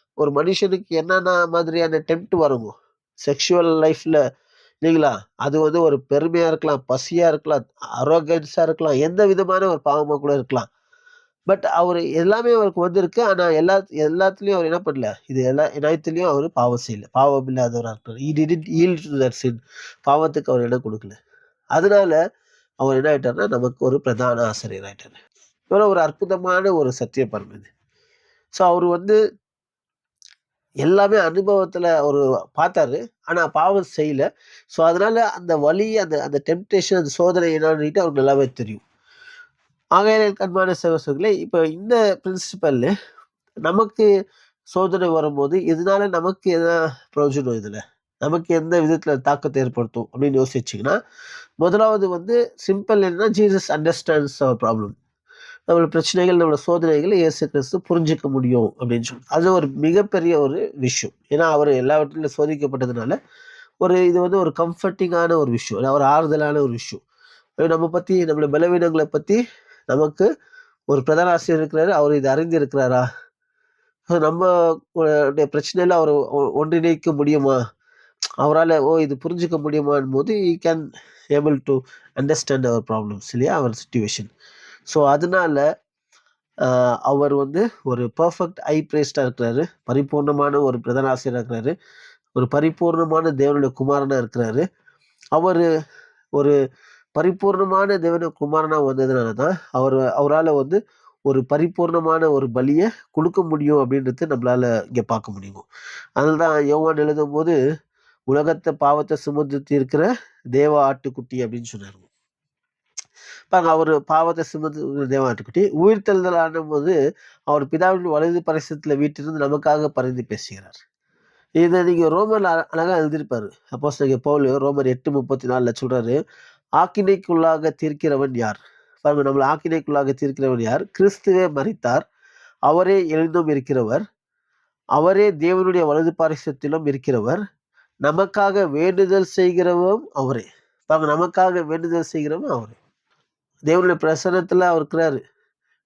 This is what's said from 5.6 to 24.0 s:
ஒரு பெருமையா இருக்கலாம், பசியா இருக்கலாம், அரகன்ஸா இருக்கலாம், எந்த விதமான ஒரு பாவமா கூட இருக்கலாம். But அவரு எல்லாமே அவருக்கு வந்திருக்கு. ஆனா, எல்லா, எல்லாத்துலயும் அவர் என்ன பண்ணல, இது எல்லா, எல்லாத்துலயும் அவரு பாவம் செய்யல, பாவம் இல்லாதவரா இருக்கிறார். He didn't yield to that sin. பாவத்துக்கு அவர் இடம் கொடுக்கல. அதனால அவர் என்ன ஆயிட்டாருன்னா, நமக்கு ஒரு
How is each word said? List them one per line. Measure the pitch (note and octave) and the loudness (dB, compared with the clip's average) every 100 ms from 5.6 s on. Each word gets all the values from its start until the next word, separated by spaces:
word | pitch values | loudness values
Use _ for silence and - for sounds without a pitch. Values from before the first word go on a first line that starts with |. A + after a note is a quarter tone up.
| D#3 E3 | 0 2
ஒரு | E3 C#3 B2+ | 2 0 0
பெருமையா | C#3+ D#3+ E3+ E3 | -2 0 0 0
இருக்கலாம், | D#3+ D#3 C#3+ - | 0 -2 -4 -4
பசியா | C3+ - E3+ E3+ | -6 -4 0 2
இருக்கலாம், | D3+ D3+ D3 B2 _ - - | 0 -2 -4 -4 _ -14 -4
அரகன்ஸா | C3+ E3 D3+ E3 D3+ - | 2 2 2 -2 -2 -2
இருக்கலாம், | D#3+ D#3+ D#3+ | 0 0 0
எந்த | C3+ D#3 F3+ G#3 | 0 0 2 2
விதமான | F#3+ F#3 F#3 F#3+ | 2 0 0 0
ஒரு | D#3+ - | 0 0
பாவமா | C#3+ D3 D3 | 0 0 -2
கூட | C#3+ | -2
இருக்கலாம். | C#3+ B2 B2+ A#2 _ _ _ _ _ _ _ - | -2 -2 -4 -4 _ _ _ _ _ _ _ -2
But | G3 - | 0 0
அவரு | E3 F3+ F3 E3 | 0 0 0 -2
எல்லாமே | D3+ F3 G#3+ A#3+ | 0 2 2 2
அவருக்கு | A#3 G3+ F3+ | 2 2 0
வந்திருக்கு. | F3 F3 F3 - | -2 0 0 0
ஆனா, | G#3+ F3+ F3 | 0 0 2
எல்லா, | D#3 E3+ G3 | 2 2 2
எல்லாத்துலயும் | G3 D3 D3+ E3+ F#3+ G3 G3+ | 0 -2 -2 2 0 0 -2
அவர் | F#3+ E3 | 0 0
என்ன | E3+ F#3 | -2 -4
பண்ணல, | C#3 B2 B2 - | -4 -6 -8 -6
இது | C3 | -2
எல்லா, | B2+ C3+ D3+ | 0 2 0
எல்லாத்துலயும் | D3 D3 D#3+ D#3+ E3 F3+ | 0 -2 -2 -2 -2 0
அவரு | C#3+ D#3 | 0 -2
பாவம் | - B2 A#2+ - | 0 0 -2 -6
செய்யல, | G#2+ G2+ | -12 -6
பாவம் | B2+ C#3 C#3 C3 | 2 2 2 -2
இல்லாதவரா | B2+ B2 A#2+ A#2 | -2 -2 -2 -8
இருக்கிறார். | G#2+ - A2+ | -12 -16 -10
He | C#3 D3+ | -4 -2
didn't | D#3 E3 D#3+ | 0 -2 -2
yield | D#3+ F3+ E3+ | 0 2 0
to | D3+ | -6
that | C#3+ B2+ A#2+ | -2 -2 -2
sin. | C3 A#2 - - - - - | -6 -6 -12 -20 -20 -6 0
பாவத்துக்கு | C#3+ D#3+ D3 C#3+ | 2 2 -2 -2
அவர் | B2+ | -2
இடம் | A#2+ B2 | 0 -2
கொடுக்கல. | A2 A2 G2 G2+ _ _ _ _ _ | -4 -10 -14 -20 _ _ _ _ _
அதனால | D#3 F#3+ G3+ F#3+ D#3 F3 - _ _ _ - | 0 4 4 4 2 0 -4 _ _ _ -4
அவர் | C3+ C3 | 0 2
என்ன | D3 C#3+ | 2 0
ஆயிட்டாருன்னா, | C3 A#2+ G#3 | 0 -2 -2
நமக்கு | B2+ B2 A#2+ C3 | -2 -2 -2 0
ஒரு | C#3 | 0